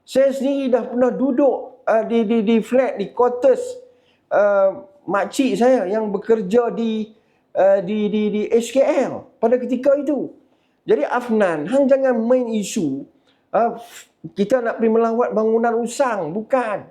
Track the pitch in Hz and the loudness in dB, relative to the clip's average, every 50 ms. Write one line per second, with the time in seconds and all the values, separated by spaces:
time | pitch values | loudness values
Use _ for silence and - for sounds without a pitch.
0 | _ - - 254 269 277 254 269 233 277 277 277 269 247 233 240 220 - 226 240 | _ -2 0 2 2 2 0 -2 -2 -2 -2 -2 0 0 0 -2 -2 -4 -2 0
1 | 254 247 214 180 247 285 240 262 285 262 - - - - - _ _ - 208 226 | 0 0 0 0 -2 -2 2 2 2 2 2 -2 -8 -12 -18 _ _ 0 0 0
2 | 214 196 233 233 226 202 233 233 208 208 233 226 - - 240 254 254 220 - 202 | 0 0 0 0 0 2 0 0 2 2 2 2 2 2 0 0 0 0 -4 -6
3 | 196 - - - 247 247 247 247 - 269 247 - - - - - - _ _ _ | -8 -8 -2 0 0 0 0 2 2 2 2 2 -2 -10 -12 -14 -18 _ _ _
4 | _ _ _ _ _ _ - 170 208 202 202 196 196 190 180 - - - _ _ | _ _ _ _ _ _ 0 2 2 2 2 2 2 2 0 -4 -16 -20 _ _
5 | _ - 190 202 185 202 - - 269 247 196 185 233 254 262 240 190 180 202 220 | _ -4 -2 -2 -2 -2 -2 0 0 0 2 2 4 4 4 2 0 -2 -2 -4
6 | 220 214 196 196 - - 226 220 196 180 208 240 233 226 190 220 233 226 220 220 | -2 -4 -6 -6 0 0 0 0 0 0 0 2 2 0 -2 -4 -4 -4 -4 -4
7 | 214 - _ _ _ _ _ _ _ _ _ - 180 196 196 202 180 175 214 214 | -6 -8 _ _ _ _ _ _ _ _ _ 2 4 4 4 2 0 -2 -2 -2
8 | 208 208 208 214 214 208 196 208 208 - - 233 233 - - 269 269 - 320 302 | 0 0 0 0 0 0 0 -2 -2 2 0 0 0 2 2 2 2 4 2 0
9 | 240 180 131 - - - _ _ - 233 254 247 247 220 262 247 - 285 277 294 | 0 -2 -4 -10 -12 -16 _ _ 2 2 2 2 0 -2 -4 0 2 2 2 2
10 | 277 311 294 247 170 - - _ _ _ _ _ _ _ _ _ _ 156 208 262 | 0 -2 -2 -2 -4 -8 -10 _ _ _ _ _ _ _ _ _ _ 0 0 0
11 | 294 - - 247 240 240 220 214 202 180 165 151 147 175 247 277 285 247 277 269 | 2 -2 -2 -4 -2 0 0 2 2 2 0 -2 -4 0 2 2 4 4 4 2
12 | 269 262 254 226 226 233 254 254 247 226 226 214 196 170 - 226 165 143 135 139 | 2 0 0 0 2 2 2 2 2 -2 -4 -4 -4 -4 -4 -4 -4 -4 -4 -6
13 | - _ _ _ _ _ _ _ _ _ - 190 233 233 - - - - - - | -10 _ _ _ _ _ _ _ _ _ -2 0 0 0 -4 -8 -16 -20 -20 -20
14 | - _ _ _ - 165 _ - 202 196 254 254 233 226 - - 226 220 220 226 | -20 _ _ _ -18 -14 _ -4 -2 0 0 0 0 -4 -4 0 0 2 2 2
15 | 233 226 226 233 240 - 196 214 220 220 226 233 226 233 226 233 240 226 - - | 2 0 0 -2 -2 0 0 -2 0 0 0 0 0 0 -2 -2 -4 -4 -2 -2
16 | 277 247 226 202 170 147 165 220 214 - 269 254 240 220 202 165 123 - | -2 -2 -2 -4 -6 -6 -6 -8 -4 -2 -2 -2 0 -2 -6 -8 -10 -16